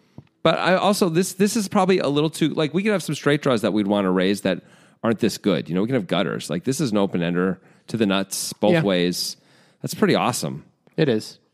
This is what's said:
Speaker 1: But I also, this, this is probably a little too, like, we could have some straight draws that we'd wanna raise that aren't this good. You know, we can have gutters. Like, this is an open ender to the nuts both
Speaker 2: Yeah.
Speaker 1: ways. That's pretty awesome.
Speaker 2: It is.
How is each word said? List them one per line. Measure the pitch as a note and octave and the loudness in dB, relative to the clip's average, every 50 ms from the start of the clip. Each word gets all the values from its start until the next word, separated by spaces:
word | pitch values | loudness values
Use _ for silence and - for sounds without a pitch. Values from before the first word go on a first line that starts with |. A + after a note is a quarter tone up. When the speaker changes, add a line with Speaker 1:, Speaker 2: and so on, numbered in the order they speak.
| _ _ - - - _ _ _ - | _ _ -20 -20 -20 _ _ _ 0
Speaker 1:
But | D#3+ - - | 0 0 2
I | - E3 F#3 | 2 2 2
also, | - - F#3+ G#3 - G#3+ F3 | 2 2 2 2 2 0 0
this, | D#3+ E3+ G3 G3 - | 2 0 -2 -2 0
this | - G3+ G#3 G#3+ | 0 0 0 0
is | A#3 G3 | -2 -4
probably | F#3 - G#3 F#3 F3+ F#3+ - | 0 0 0 2 2 2 2
a | - | 0
little | C3+ C#3+ D3 D3+ D#3+ | 0 0 0 0 0
too, | - - E3+ D3 | 0 0 -2 0
like, | C#3 C#3 D#3 C#3+ C3+ | 0 -2 -2 -2 -2
we | F#3 G3 | -2 0
could | A3 | 0
have | G#3 F#3 - | -2 -2 -2
some | - D3+ | -6 -6
straight | - - D3 D3 D3+ | -2 0 0 0 2
draws | - C#3+ B2 G#2+ | 2 0 0 2
that | G2+ G2+ F2+ | 0 0 2
we'd | G#2+ G2+ | 2 2
wanna | G2 G#2 G2+ G2 F#2 | 2 2 2 2 2
raise | F2+ F#2 F#2 F#2+ G#2 G2 | 2 2 2 2 0 0
that | - G2 F2+ D#2+ - - - - _ _ _ - - | 0 -2 -2 -4 -6 -18 -20 -20 _ _ _ -4 -2
aren't | A2+ A2+ - | -2 0 0
this | A#2 G2+ - | 0 -2 -2
good. | - - G#2 F2 C#2 - - | 0 0 0 0 0 -2 -2
You | E2 | -2
know, | F#2 | -2
we | G#2 | -2
can | A#2 C3+ | 0 -2
have | B2 F#2 | -2 -2
gutters. | - E2+ F2 F#2+ C#2 G#1 - - - | -2 -2 0 0 -2 -4 -6 -6 -6
Like, | D2+ F2 - | -6 -4 -4
this | B2 C3+ - | -4 -2 -2
is | D#3 A#2 | -2 0
an | G#2 | 0
open | G#2 G2 F#2 - F2+ E2+ | 0 0 0 0 -2 -2
ender | E2+ F2 F2 F2+ F#2+ F2+ - _ _ _ _ _ | 0 0 0 0 -2 -2 -6 _ _ _ _ _
to | - - | -8 -2
the | A2 A2 | 0 0
nuts | G2 F#2+ G2 G2 - - - - - - | 2 2 0 -2 -4 -8 -10 -8 -8 -6
both | - A2 G#2 F3+ | 0 2 2 4
Speaker 2:
Yeah. | D#3+ D#3 | 4 2
Speaker 1:
ways. | G2+ F#2 F2 F2 F2+ F2+ - - - - _ _ _ _ _ _ _ _ _ | 2 2 2 2 0 0 -4 -6 -8 -10 _ _ _ _ _ _ _ _ _
That's | - C3+ - | -10 -8 -2
pretty | - A3 F#3 B2 | 0 2 2 2
awesome. | F2+ F#2 A#2 B2 - - C#2+ C2 - - _ _ _ _ _ - | 2 2 0 -2 -2 -6 -6 -8 -8 -14 _ _ _ _ _ -2
Speaker 2:
It | - D#3+ C#3 | 0 2 2
is. | A2+ G#2+ - - - _ _ _ | 2 -2 -2 -8 -20 _ _ _